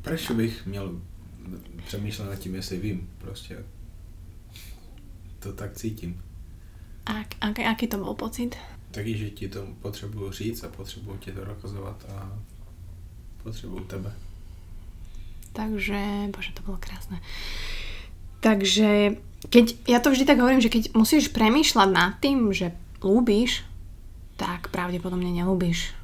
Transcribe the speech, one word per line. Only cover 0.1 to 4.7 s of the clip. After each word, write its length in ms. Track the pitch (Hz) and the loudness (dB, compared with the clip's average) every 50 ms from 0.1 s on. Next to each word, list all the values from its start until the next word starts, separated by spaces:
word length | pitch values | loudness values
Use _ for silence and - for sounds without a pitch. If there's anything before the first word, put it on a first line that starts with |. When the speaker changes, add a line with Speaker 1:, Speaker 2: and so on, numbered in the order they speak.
| 160 160 - - 123 | -4 -4 -2 0 2
Speaker 1:
bych 320 | 113 110 113 113 - - 95 | 2 2 2 0 -4 -8 -6
měl 320 | 98 98 98 95 87 87 87 - - - - - - - - 90 92 85 - - - 85 82 - | -6 -6 -6 -6 -8 -8 -10 -12 -14 -16 -16 -16 -16 -14 -12 -12 -12 -12 -12 -14 -14 -12 -10 -8
přemýšľať 400 | - 104 104 107 104 - 110 98 | -6 -6 -4 -6 -6 -6 -6 -6
nad 100 | 101 98 | -6 -6
tým, 160 | - 98 92 | -6 -6 -6
jestli 220 | 95 - - 95 90 | -6 -4 -4 -6 -4
vím, 320 | 98 107 92 90 87 - - - | -2 -2 -2 -4 -6 -8 -12 -12
proste. 440 | - - 104 - - - - - 110 - - - - - - - - - - - - - - - - - - - - - | -12 -12 -12 -12 -12 -12 -12 -12 -12 -14 -14 -14 -16 -14 -14 -16 -16 -16 -16 -16 -16 -16 -16 -16 -18 -16 -16 -14 -14 -14